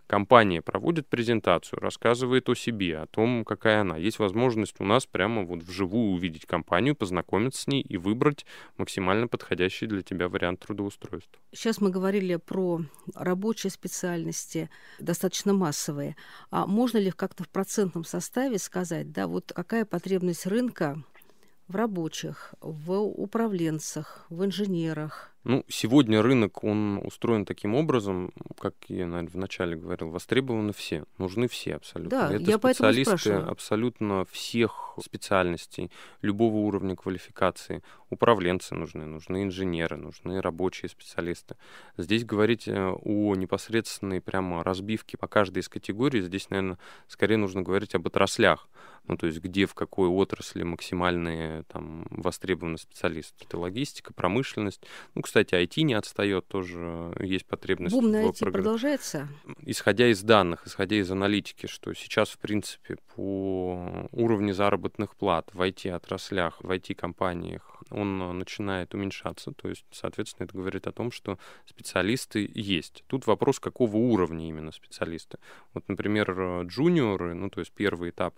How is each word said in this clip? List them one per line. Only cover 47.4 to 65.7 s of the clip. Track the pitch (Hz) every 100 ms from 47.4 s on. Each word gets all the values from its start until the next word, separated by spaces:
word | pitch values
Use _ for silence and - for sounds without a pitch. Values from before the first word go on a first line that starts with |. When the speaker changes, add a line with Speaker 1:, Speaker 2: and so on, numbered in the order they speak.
| 101 95
Speaker 1:
говорить | 90 95 104
об | 92 82
отраслях. | - 98 - 98 80 - - - - -
Ну, | -
то | 85
есть | 80
где, | 92 95
в | 92
какой | - 82 - 90
отрасли | 92 95 - - 95
максимальные, | 87 85 - 90 90 87 85 80 80 80
там, | - 80 78 80 -
востребованы | - 87 - 90 85 85 82
специалисты. | - - 90 80 - - -
Это | 87
логистика, | 87 107 143 - -
промышленность. | - 90 110 135 - 101 - - - -
Ну, | -
кстати, | - 113 101
ай | 90 87
ти | -
не | 156
отстает, | 107 - - 101 92 -
тоже | 98 90 87 85 82 85 85
есть | 95 92 -
потребность | - - 90 90
Speaker 2:
Бум | 247 226
на | 214
Speaker 1:
в | 220
Speaker 2:
ай |
ти | -
Speaker 1:
програ- | 190
Speaker 2:
продолжается? | 196 208 226 277 277 - 151 143 143 - 139
Speaker 1:
Исходя | - 107 - 101 120
из | 98
данных, | 104 107 92 82 -
исходя | - 95 107
из | 90
аналитики, | 95 98 104 85 - 101
что | - -
сейчас, | 87 - - 107
в | -
принципе, | - 104 - - - - - -
по | 95 98 95 95 90 90 90 90 90
уровню | - 113 107 104
заработных | 92 101 98 90 - 104 -
плат | 98 82 -
в | 90
ай | 92